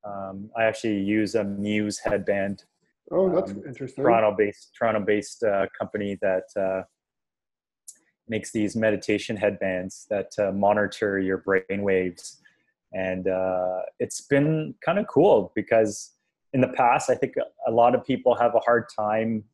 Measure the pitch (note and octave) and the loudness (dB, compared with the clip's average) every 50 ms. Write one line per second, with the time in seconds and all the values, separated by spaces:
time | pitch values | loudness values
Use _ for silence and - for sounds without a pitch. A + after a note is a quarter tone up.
0 | - G#2 G2+ G2 G2 F#2+ F#2+ G2 G2+ A2 - A#2 A2+ A2 A2 - - A2+ G#2 G2+ | -12 -12 -10 -10 -10 -10 -12 -14 -14 -10 -2 0 0 0 0 0 -4 -2 -2 -2
1 | G2 G2 G#2+ A2 G#2+ F#2+ - A2+ G2+ G2 G2+ G2+ G2+ G#2+ G#2 G#2+ G#2+ G#2 G2+ - | 0 0 0 0 0 0 0 -2 -2 -2 -4 -4 -4 -2 0 0 0 -2 -4 -4
2 | - G#2+ G#2 G2 F#2+ - G2+ G2+ G2 G2+ G2+ - _ _ _ _ _ _ _ _ | -2 -2 -2 -2 0 -2 -2 -2 -2 -4 -6 -8 _ _ _ _ _ _ _ _
3 | _ - - F3 F#3+ F#3 D#3 F3 F#3+ G3 G3+ G3 - D3+ B2 - C#3 B2 - - | _ -4 0 0 2 2 2 0 -2 -2 -8 -12 -12 -14 -12 -12 -12 -12 -6 0
4 | C#3 B2+ A#2 A2+ A2 G#2+ G2+ G2 G#2 G#2 - - - _ _ - B2 A2+ A2 G#2+ | 2 4 4 6 4 2 2 2 0 0 0 -10 -20 _ _ -2 0 0 0 0
5 | G2 G#2+ G#2 G#2 G2+ - - - A#2+ G#2+ G2+ G2 G2 F#2+ - - A2 G#2 - G#2 | 2 2 0 0 0 -6 -8 -2 -2 0 2 0 0 -2 -4 -10 -10 -6 -6 -6
6 | G2+ G2+ G2 F#2 - G2 F#2 F#2 F#2 - - G#2 F#2+ F#2+ F#2+ F#2+ F#2 _ _ _ | -6 -6 -6 -2 0 0 0 0 -2 -4 -4 -4 -2 -2 -2 -4 -6 _ _ _
7 | _ _ _ _ _ _ _ _ _ _ _ _ _ _ _ _ _ - - _ | _ _ _ _ _ _ _ _ _ _ _ _ _ _ _ _ _ -20 -20 _
8 | _ _ _ _ _ - A2+ G#2+ - - - A2+ G#2 G2+ - A#2 A2 A2 G#2 G2 | _ _ _ _ _ -6 -6 -6 -6 -4 -2 -2 -2 0 0 0 2 2 0 0
9 | - - G#2+ G2+ - - A2+ G2 G#2+ G2+ G2 - G2+ F#2+ F#2 F2+ F2+ F#2+ - - | 0 -2 -2 -2 -2 -6 -4 0 0 0 0 0 -4 -2 -2 -4 -4 -8 -12 -14
10 | - _ G#2+ G2 F#2+ - - - G#2 G2 F#2+ G2+ G2+ G2+ G#2 G#2 G#2 G2 - - | -8 _ -4 -4 -4 -4 -2 -2 -2 0 0 2 2 4 4 4 2 0 -2 -2
11 | A2+ G2+ G2 G2 F#2+ F#2+ F#2+ F2+ _ G2 G2 F#2+ F#2 - G2 G2+ G2+ G2+ F#2+ F#2 | -2 0 0 0 0 0 -2 -2 _ 2 2 2 2 -2 -6 -2 0 2 2 2
12 | F#2 F2+ E2+ - - - - _ _ _ _ _ _ _ _ _ _ _ - F#2+ | 2 0 -6 -8 -18 -18 -20 _ _ _ _ _ _ _ _ _ _ _ -8 -6
13 | F#2+ F#2 F#2 F#2 F#2 F#2+ F#2 F#2 F#2+ F#2+ F#2 F#2 F#2 F#2 F#2 F#2 - - _ _ | -4 -4 -4 -2 -2 -2 0 0 0 0 0 0 -2 -2 -2 -4 -8 -10 _ _
14 | - - - - - _ C#3+ C#3 D3 D3+ D#3+ D#3 D#3 D3 - _ - D#3+ E3+ G3+ | -6 -6 -6 -14 -2 _ 2 2 2 2 0 -2 -4 -6 -10 _ -4 -2 -2 -2
15 | - - - C#3 E3 G3+ D#3 A2+ F#2+ - _ A2 G2+ - A#2 A2+ A2 G#2 G2+ - | -2 0 4 4 6 6 6 4 2 0 _ -6 -2 2 4 4 4 2 0 -8
16 | - - _ _ _ _ _ _ _ _ - C3 B2+ B2 - - B2+ A#2+ B2 B2 | -14 -18 _ _ _ _ _ _ _ _ 0 0 0 0 2 2 2 4 4 2
17 | - - B2 - - B2 - C3+ - - _ _ - A#2 A2+ A#2 A#2 A#2+ A#2+ A#2+ | 2 0 0 0 0 -4 -2 -6 -6 -6 _ _ -6 0 4 6 6 6 4 2
18 | - - C3 A2+ - B2+ A#2 A2 A#2+ A#2 A2 A2+ - A#2+ A#2+ A#2 A2 - - - | 0 -2 -4 0 2 2 2 4 2 2 2 2 2 4 2 2 0 -4 -6 -4
19 | G#2+ G#2 A2 A2 A2+ A2+ A2+ A2 G#2 _ | -2 0 0 0 0 -2 -2 -4 -6 _